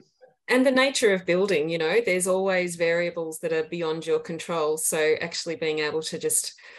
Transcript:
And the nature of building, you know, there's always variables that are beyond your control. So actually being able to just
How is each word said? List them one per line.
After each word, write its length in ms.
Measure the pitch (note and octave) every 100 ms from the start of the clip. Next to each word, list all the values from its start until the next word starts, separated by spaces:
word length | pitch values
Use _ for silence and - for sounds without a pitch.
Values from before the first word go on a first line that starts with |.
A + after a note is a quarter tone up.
| - _ - _ -
And 180 | B3+ C4
the 40 |
nature 420 | C4 C4+ C4+ A3+
of 100 | F#3
building, 440 | F3+ F3 G3+ E3 D#3
you 100 | E3
know, 220 | D#3+ G#3
there's 220 | A#3 F#3 F#3
always 480 | F#3 F#3+ F#3 F3+ E3+
variables 600 | E3+ E3+ F3 E3+ D#3+ D#3+
that 140 | E3+
are 100 | D#3+
beyond 420 | D#3+ E3+ D#3+ D#3+
your 140 | D#3+ D#3
control. 580 | D#3+ E3 - E3+ D3+ D#3
So 380 | - E3 D#3 D#3
actually 360 | E3 - E3+ D#3+
being 220 | D#3+ D#3
able 240 | D3+ D#3
to 160 | D#3 E3
just 360 | D#3 - - - -